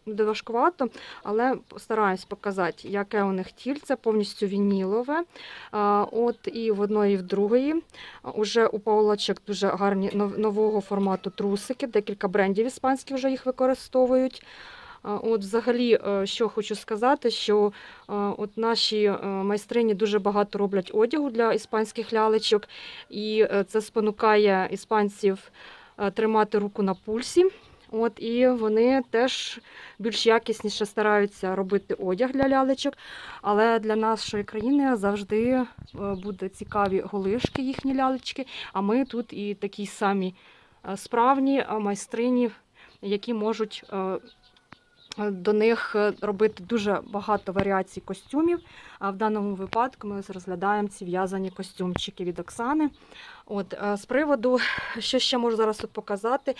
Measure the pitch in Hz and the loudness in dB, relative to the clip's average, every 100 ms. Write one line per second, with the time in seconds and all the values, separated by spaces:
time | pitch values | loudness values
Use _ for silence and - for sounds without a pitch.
0 | - 208 214 214 - 233 320 - 247 - | -6 -2 0 -2 -4 2 2 2 -4 -6
1 | - - - 214 254 240 - - - 220 | -18 -12 -4 0 2 0 -6 -14 -4 0
2 | 202 185 - 196 208 190 175 - - 202 | 2 0 -6 -8 -6 -2 -2 -4 -6 -6
3 | 202 214 196 190 185 - 247 285 - 254 | -2 0 0 0 -6 -8 -6 -6 -4 -2
4 | 226 214 202 - 196 202 202 196 185 214 | 0 0 0 -2 -2 2 2 2 0 -2
5 | 247 311 349 - - - - 214 208 208 | 0 -2 -4 -10 -18 -18 -8 -2 2 2
6 | 202 226 240 240 - 233 226 202 208 214 | 2 0 0 -2 -6 -4 -2 0 2 2
7 | 202 196 180 196 208 247 277 330 - - | 4 2 0 0 4 4 2 0 -4 -14
8 | - - - 170 208 233 226 214 220 214 | -20 -16 -8 -4 0 2 2 2 2 4
9 | 214 208 - 190 - 185 196 185 202 196 | 4 2 0 -4 -6 -2 0 2 2 2
10 | 196 202 202 202 214 208 214 214 196 202 | 0 0 0 0 0 2 2 2 0 0
11 | 196 190 202 - 202 202 - 262 269 220 | 2 0 -4 -4 -2 -2 -4 -6 -2 0
12 | 202 202 202 208 196 196 240 - 262 262 | -2 -2 0 2 2 2 0 0 0 -2
13 | - 269 269 262 254 254 254 262 - 254 | -2 -2 0 -2 -2 0 0 0 0 2
14 | 254 254 262 - - - - - - - | 4 4 2 -2 -18 -20 -20 -20 -20 -14
15 | - 208 220 226 196 226 247 240 240 220 | -8 -4 0 0 0 -2 0 2 4 4
16 | - 202 196 - 220 220 208 208 - 214 | 4 -2 -2 -2 -2 -2 -6 -6 -6 0
17 | 247 285 233 - - 208 208 208 - - | 2 2 0 -2 2 4 2 0 -16 -20
18 | - 202 202 - 202 220 226 226 - 214 | -8 -4 -2 -4 -6 -2 0 0 0 2
19 | 208 196 196 196 196 208 - 240 226 190 | 2 2 -2 -2 0 -2 0 2 2 2
20 | 214 208 202 208 208 202 202 196 180 214 | 2 2 2 2 0 0 0 0 0 2
21 | 233 311 285 226 226 214 - 214 214 - | 2 2 0 2 2 2 0 -2 -2 -6
22 | 214 226 220 220 - 208 - - - - | -2 2 2 2 2 0 0 -16 -18 -18
23 | - 208 214 214 208 202 196 220 214 226 | -14 -8 0 2 4 2 0 -2 -2 0
24 | 214 208 220 208 208 190 185 190 - 214 | 0 2 4 6 6 4 0 -4 -2 0
25 | 208 202 202 190 - - - - - - | 0 0 0 0 -6 -20 -20 -20 -18 -6
26 | 202 196 220 220 214 214 202 208 190 185 | -4 0 2 2 2 0 -2 -2 -2 -2
27 | - 220 254 349 370 - - - - 220 | -4 -6 0 4 4 2 -14 -20 -8 -2
28 | 233 226 226 240 254 247 220 220 240 269 | -2 -2 -2 4 4 4 2 4 4 4
29 | 247 226 254 - - - - - - - | 2 2 2 0 -8 -12 -16 -20 -20 -8
30 | 220 208 226 226 226 214 214 - 208 - | -4 0 4 4 2 -4 -4 -4 -4 0
31 | 214 208 202 - 185 185 190 202 - - | 2 4 2 -2 -4 -2 0 -2 -2 -4
32 | 190 185 254 269 269 269 262 269 285 - | -2 0 0 2 4 4 2 0 -2 -6
33 | - - - - - 208 226 226 214 214 | -10 -16 -16 -8 0 4 4 4 2 0
34 | 220 220 - 208 202 220 226 285 269 233 | 0 0 -2 -6 -6 -4 2 2 4 2
35 | 202 202 196 214 240 254 240 - - - | 0 0 0 0 2 2 0 -6 -18 -10
36 | 202 190 196 190 190 - - 214 202 190 | -6 -6 -8 -8 -8 -10 -6 0 0 0
37 | 185 202 190 233 - - 262 262 269 269 | -2 -4 -2 -2 -2 -4 -6 -4 -4 0
38 | 262 262 - - 262 - - 190 202 240 | 0 -2 -6 -10 -10 -12 -8 -4 0 0
39 | 269 233 233 - 202 202 202 208 202 - | 0 -4 -8 -8 -8 -6 -8 -8 -10 -4
40 | 202 202 185 185 - - _ _ - 196 | 0 0 -2 -6 -18 -20 _ _ -12 -12
41 | - 240 247 269 269 277 - 214 202 202 | -4 2 4 4 2 0 0 -4 -4 -4
42 | - 226 247 247 240 - _ _ - _ | -6 -2 0 2 0 -2 _ _ -20 _
43 | 202 202 240 226 214 220 214 - - 196 | -6 -4 -4 -4 -2 -2 -4 -8 -10 -6
44 | 190 185 - _ _ _ _ - _ _ | -4 -6 -8 _ _ _ _ -20 _ _
45 | - - 208 190 185 214 220 226 - 214 | -16 -6 -6 -2 2 4 4 2 0 0
46 | 208 196 208 196 214 214 180 233 208 185 | 0 0 -4 2 0 0 -4 -2 0 -2
47 | - 202 196 202 202 185 196 190 185 - | -4 -6 -2 -2 -2 -2 0 0 -2 -8
48 | - 190 - 269 330 349 - - - - | -12 -12 -6 -2 0 0 -6 -20 -20 -8
49 | 196 190 214 214 202 190 190 226 262 - | -6 -2 -2 0 -2 -6 -4 0 0 -2
50 | 208 202 196 190 185 180 196 208 208 - | -10 -10 -10 -12 -8 -4 0 0 -2 -6
51 | 180 185 190 190 190 185 190 - 180 180 | -6 -2 -2 -4 -6 -8 -12 -6 -4 -4
52 | - - 175 170 170 - 240 311 294 - | -6 -8 -8 -6 -8 -6 -2 0 0 -4
53 | - - - - - 202 185 - 208 202 | -20 -20 -20 -20 -10 -8 -6 -6 -4 -4
54 | - 262 302 277 247 254 - - - 233 | -2 0 2 2 2 2 0 -4 -6 -6
55 | - 254 - 247 233 220 214 214 214 - | -2 0 2 0 0 2 0 0 -6 -10
56 | - 202 226 277 - | -6 -4 0 -2 -2